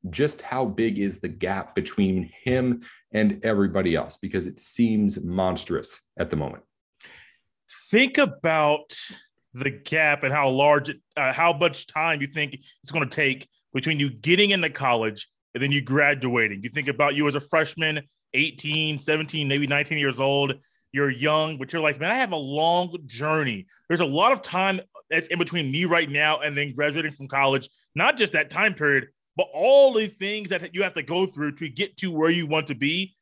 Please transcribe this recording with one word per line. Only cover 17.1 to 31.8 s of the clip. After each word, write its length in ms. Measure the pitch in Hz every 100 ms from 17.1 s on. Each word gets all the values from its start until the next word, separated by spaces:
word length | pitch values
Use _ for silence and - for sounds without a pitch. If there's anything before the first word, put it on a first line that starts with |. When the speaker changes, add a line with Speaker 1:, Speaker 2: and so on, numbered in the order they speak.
| 143
Speaker 2:
you 120 | 147
as 80 | 139
a 60 |
freshman, 580 | 143 160 151 - 156 151 139 _ _
eighteen, 680 | 127 160 - 151 156 156 147
seventeen, 500 | 147 156 156 156 143
maybe 180 | 143 139
nineteen 300 | 143 143 156
years 240 | 139 120
old. 320 | 135 139 139 135 _ _ _
You're 180 | 135 139
young, 460 | 120 151 156 156 147
but 160 | 131
you're 80 | 165
like, 180 | 151 135
"Man, 100 | 165
I 60 | 247
have 160 | 247
a 60 | 165
long 580 | 135 143 165 175 180 170 139
journey." 640 | 120 147 156 139 104 92 _ _
There's 100 | 165
a 60 | 143
lot 260 | 143 220
of 100 | 254
time 380 | - 180 190 185 - - _
that's 180 | 160 165
in 100 | 175
between 320 | 165 175 139
me 140 | 147
right 260 | 180 170 151
now 300 | 143 151 156
and 180 | 151 143
then 160 | 147
graduating 380 | 127 147 151 151
from 160 | 143 135
college. 400 | 139 139 135 - _ _ 151
Not 220 | 226 247
just 140 | 208
that 160 | 160 147
time 240 | 165 214
period, 360 | 160 151 135 127 _ _ -
but 120 | -
all 400 | 151 214 277 269
the 140 | 226 214
things 420 | - 196 214 190
that 240 | 180 170
you 80 | 175
have 140 | 190 170
to 80 |
go 240 | 139 170 190
through 280 | 143 147 143
to 120 | 160
get 260 | 127